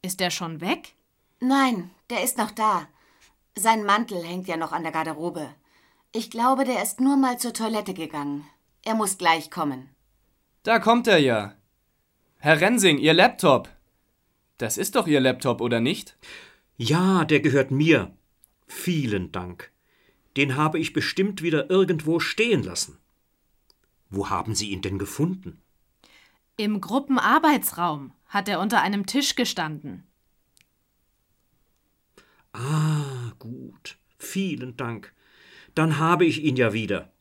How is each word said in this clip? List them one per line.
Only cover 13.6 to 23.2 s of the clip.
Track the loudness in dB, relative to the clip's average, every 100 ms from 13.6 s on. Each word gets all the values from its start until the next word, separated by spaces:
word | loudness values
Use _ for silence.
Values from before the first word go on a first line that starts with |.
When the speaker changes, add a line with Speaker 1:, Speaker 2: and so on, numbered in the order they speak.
| 2 -20 _ _ _ _ _ _ _ _
Speaker 3:
Das | -6 -4
ist | -2 -2
doch | 2
Ihr | 2
Laptop, | 2 0 -2 -2
oder | 0 0
nicht? | 0 -4 -10 _ -20 -20 -20 _ _ _
Speaker 4:
Ja, | 0 2 4 2 4
der | 4
gehört | 4 2 2
mir. | 2 4 4 2 -12 _ _ _ _ _
Vielen | -8 -4 -2 -2 -2 -4
Dank. | -8 -10 -14 -20 _ _ _ _ _ _ -2
Den | 0 2
habe | 0 0
ich | -4
bestimmt | -4 -4 0 -2 -2
wieder | -2 -2 0
irgendwo | 2 2 0 0 -2
stehen | -2 -2 0 0
lassen. | -2 -8 -10 -12 _ _